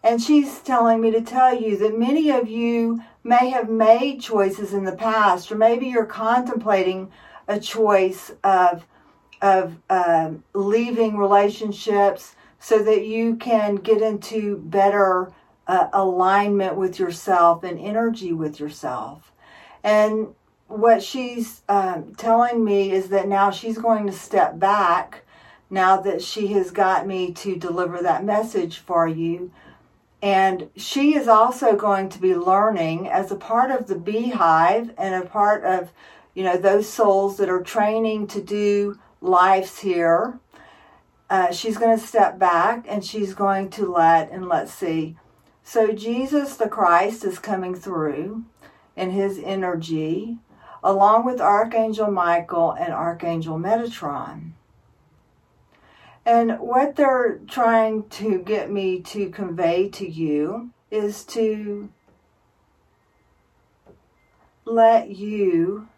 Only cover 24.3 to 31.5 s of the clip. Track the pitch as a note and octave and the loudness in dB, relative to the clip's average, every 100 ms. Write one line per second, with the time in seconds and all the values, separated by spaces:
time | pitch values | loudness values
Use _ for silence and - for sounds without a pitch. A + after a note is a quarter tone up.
24.3 | G3 E3+ E3 G3 G#3 F3+ E3+ - - _ | 0 0 2 2 2 2 0 -2 -16 _
25.3 | - - - _ F#3+ F#3 F#3+ G3 F3+ - | -20 -20 -20 _ 0 4 4 2 -4 -6
26.3 | G#3+ G3+ G3+ F3+ G#3 F#3 F#3 G3 F#3+ F3+ | -6 0 0 0 0 2 2 -2 -6 -6
27.3 | E3+ G3+ F3 F3 F3 F3 F3 F3 D#3 G3+ | -6 -8 -6 -6 -4 -4 -2 -2 0 0
28.3 | G#3 A3+ G3 E3 - - E3+ E3 D#3+ E3 | -2 -2 -4 -4 -8 -2 0 0 -2 -4
29.3 | F3 F3+ _ - - _ _ _ _ G3+ | -6 -10 _ -20 -20 _ _ _ _ 0
30.3 | F#3+ F#3+ F#3 - - - C#4 D4 D4 A#3 | 2 2 0 -10 -14 -6 0 2 2 6
31.3 | A3 A#3 | 6 6